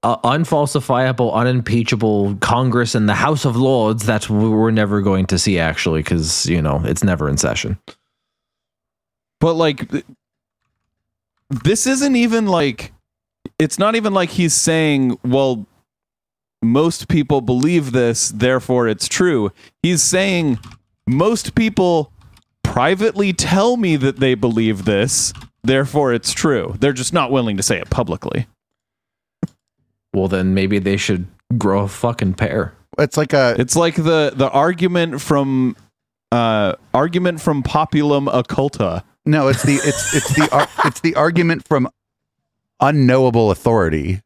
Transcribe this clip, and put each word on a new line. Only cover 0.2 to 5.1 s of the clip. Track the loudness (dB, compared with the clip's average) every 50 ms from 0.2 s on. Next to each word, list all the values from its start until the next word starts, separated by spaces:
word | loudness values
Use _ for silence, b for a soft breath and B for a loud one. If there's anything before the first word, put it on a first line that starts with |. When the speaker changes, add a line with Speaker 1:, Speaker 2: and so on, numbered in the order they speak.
| 0 0 0 0 0 0 0 0 0 0 -2 -4 -2 0 0 0 2 0 0 0 -2 0 0
Speaker 1:
unimpeachable | 0 0 0 0 0 -2 0 0 0 0 0 -2 0 0 0 2 2 0 -2 -2
Congress | -4 -2 0 0 0 0 0 0 0 -2 0 0
and | 0 2 2
the | 0
House | 2 0 0 0 0 -2
of | -2 0
Lords | 2 2 2 2 2 2 0 0 0 0
that | -2 -2 -2 -2
w-, | -2 0 0 2 2
we're | 2 2 2 2
never | 2 2 0 0 0 0
going | 0 2